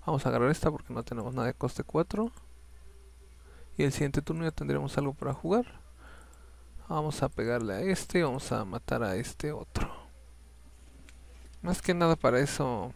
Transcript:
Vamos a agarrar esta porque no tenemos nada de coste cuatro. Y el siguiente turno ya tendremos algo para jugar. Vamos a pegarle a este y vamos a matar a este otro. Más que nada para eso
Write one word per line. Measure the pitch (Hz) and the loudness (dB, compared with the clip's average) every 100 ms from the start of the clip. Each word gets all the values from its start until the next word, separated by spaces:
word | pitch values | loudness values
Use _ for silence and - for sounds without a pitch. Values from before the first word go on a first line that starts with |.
| - | 0
Vamos | 151 139 | 0 2
a | |
agarrar | 120 123 | 4 4
esta | 160 156 | 4 2
porque | 151 - | 0 -6
no | 120 | -8
tenemos | 117 120 110 127 | -6 -6 -4 -2
nada | 117 | -2
de | |
coste | - 131 - | 0 -4 -4
cuatro. | 170 156 175 202 233 - - - - - - - - - - - - - - - | -2 0 0 0 -2 -4 -18 -20 -18 -18 -18 -18 -20 -20 -20 -20 -20 -20 -12 2
Y | |
el | 147 | 2
siguiente | 135 147 143 | 2 0 0
turno | 147 165 | -2 -2
ya | 165 | -2
tendremos | - 143 143 139 - | -2 0 0 0 0
algo | 143 | 0
para | 135 135 | -2 -4
jugar. | 135 160 214 247 - - - - - - - - - - - - | -2 2 2 2 -8 -20 -20 -18 -18 -20 -20 -20 -20 -16 -16 -4
Vamos | 156 151 147 | -2 -2 0
a | - | -2
pegarle | - 113 120 110 95 | 0 0 0 0 -2
a | |
este | 185 185 - 180 | 0 0 2 2
y | |
vamos | 160 127 - | 2 0 -2
a | 113 101 | -2 -2
matar | 95 - 127 | -6 -2 0
a | 110 95 | 0 0
este | 123 - 147 | -4 -6 -6
otro. | 143 - - - - - - - - - - - - - - - - - - - - | -6 -6 -2 -2 -4 -16 -20 -20 -20 -20 -20 -20 -20 -20 -20 -20 -20 -20 -20 -18 -10
Más | 170 185 | -2 -2
que | - | 2
nada | 175 170 160 | 4 6 6
para | 127 123 | 6 6
eso | 139 - 135 117 92 | 4 2 0 0 -4